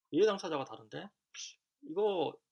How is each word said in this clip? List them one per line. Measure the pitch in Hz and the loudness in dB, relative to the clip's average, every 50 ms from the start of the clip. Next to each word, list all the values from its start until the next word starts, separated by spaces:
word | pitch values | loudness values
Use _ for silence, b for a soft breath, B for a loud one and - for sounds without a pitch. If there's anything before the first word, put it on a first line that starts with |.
| _ _ | _ _
이해당사자가 | - 151 202 214 202 190 196 185 156 143 135 | 4 4 6 6 4 2 -2 -2 -2 -2 -4
다른데, | - 113 113 113 107 123 147 175 208 - _ _ _ B B B B B B _ _ _ _ - | -4 -8 -14 -14 -12 -12 -12 -12 -12 -16 _ _ _ B B B B B B _ _ _ _ -14
이거 | - 156 185 208 214 202 180 147 131 - - _ _ | -6 -2 2 2 2 2 2 0 0 -2 -6 _ _